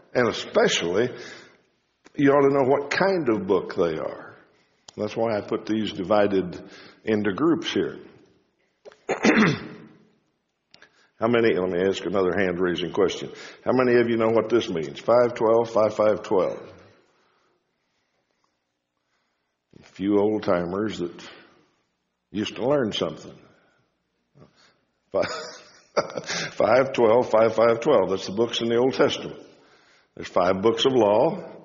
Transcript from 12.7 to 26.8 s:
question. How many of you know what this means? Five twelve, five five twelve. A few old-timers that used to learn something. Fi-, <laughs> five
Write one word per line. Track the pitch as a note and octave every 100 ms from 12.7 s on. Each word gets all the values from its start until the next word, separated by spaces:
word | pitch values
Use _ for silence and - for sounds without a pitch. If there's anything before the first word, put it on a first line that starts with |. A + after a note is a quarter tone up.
| E2+ E2+
question. | F#2+ F2+ - C2+ - - -
How | -
many | B2 B2+ A#2+
of | A#2
you | A2+
know | A2+
what | A2+ G#2+
this | A#2 G#2+
means? | F2 D2 D2
Five | - A#2+ B2 A#2
twelve, | A2 A2+ A#2
five | G2+ G#2+ G#2+
five | G#2+ G2
twelve. | - G2+ D#2 - - - - _ _ _ _ _ _ _ _ _ _ _ _ _ _ _ _ _ _ _ _ _ _ _ _ _ _ _ _ -
A | -
few | - F#2+ G#2
old-timers | G#2 G#2+ G2+ F2 F2 F#2+ A2 F2
that | F2 - - - - _ _ _ _ _ _ _ _
used | F#2 G#2 -
to | A#2
learn | D3 A2+
something. | - E2+ D#2 - - _ _ _ _ _ _ _ _ _ _ - _ _ _ _ _ _
Fi-, | F#2+ - - - - - - _ -
<laughs> | - - - - -
five | - G2+ B2